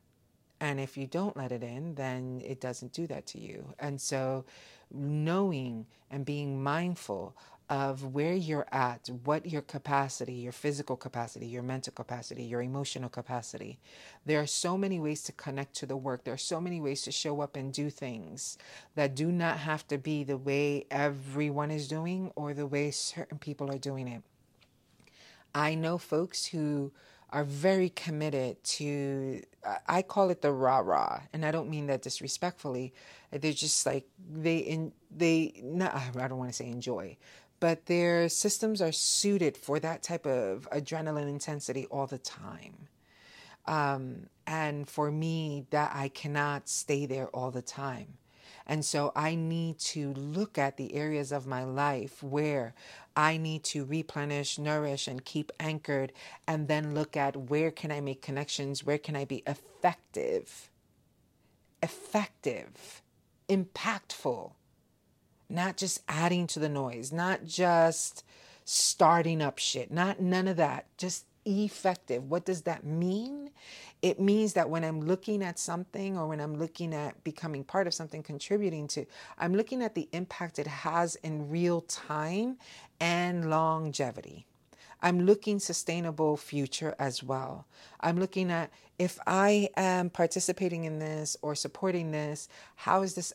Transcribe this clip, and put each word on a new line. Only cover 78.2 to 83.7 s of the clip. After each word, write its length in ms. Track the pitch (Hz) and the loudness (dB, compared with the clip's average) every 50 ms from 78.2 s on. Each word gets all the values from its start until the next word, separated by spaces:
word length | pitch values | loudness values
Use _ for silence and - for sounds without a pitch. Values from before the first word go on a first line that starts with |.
| 147 | -8
contributing 640 | - 151 147 - - 196 208 208 185 160 151 147 147 | -8 -8 -8 -2 0 0 2 2 0 0 -2 -4 -4
to, 160 | - 151 - - - - - - - - | -4 -4 -4 -6 -10 -16 -18 -18 -6 -2
I'm 180 | - 175 185 | 0 2 4
looking 280 | 202 220 - 262 254 240 | 4 2 2 0 -2 -2
at 120 | 226 226 | 0 0
the 140 | - 302 - | -2 -4 -2
impact 480 | - 170 185 - - - 180 165 - - | -4 -6 -6 -6 -6 -8 -8 -6 -4 -4
it 80 | 147 147 | -4 -4
has 480 | 139 143 - 160 160 170 175 170 170 - | -6 -4 -2 0 2 4 2 2 0 -4
in 320 | - 160 156 151 147 143 | -4 -4 -4 -4 -4 -2
real 320 | 156 170 175 175 175 170 | 0 2 4 4 4 2
time 760 | 170 - - - - - 151 151 151 160 180 202 226 247 262 - - - - - - - _ _ | 0 -2 -8 -8 -6 -4 -2 -2 0 0 0 0 0 0 -2 -6 -10 -18 -20 -20 -20 -20 _ _
and 500 | 165 170 170 175 175 180 175 175 165 160 | 2 4 4 4 2 2 2 0 2 4
longevity. 960 | 156 160 160 160 | 4 6 6 4